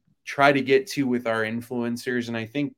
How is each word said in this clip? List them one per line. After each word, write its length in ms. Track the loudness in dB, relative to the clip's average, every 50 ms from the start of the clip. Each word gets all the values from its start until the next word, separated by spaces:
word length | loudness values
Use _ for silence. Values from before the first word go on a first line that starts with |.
| _ _ _ _ -16
try 280 | -8 0 4 6 6
to 100 | 6 4
get 260 | 4 4 4 2 2 0
to 180 | -4 -2 -2
with 220 | 0 0 -2 0 0
our 160 | 0 0 0
influencers. 840 | -2 -4 -6 -8 -6 -6 -4 -4 -4 -4 -6 -4 -4 -2 -2 -2 -4
And 60 | -4
I 120 | -6 -6 -6
think 260 | -4 -4 -4 -4 -4